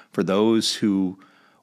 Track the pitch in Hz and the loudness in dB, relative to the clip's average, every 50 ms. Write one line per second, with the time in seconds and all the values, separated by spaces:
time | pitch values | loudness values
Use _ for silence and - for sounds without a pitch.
0 | - _ - - 92 82 95 101 107 113 113 110 107 - - - 117 107 98 98 | -20 _ -6 -4 -2 0 0 2 2 2 2 2 0 -2 -4 -2 0 0 0 0
1 | 95 90 92 - - - _ _ _ _ _ _ | 0 -2 -6 -10 -18 -20 _ _ _ _ _ _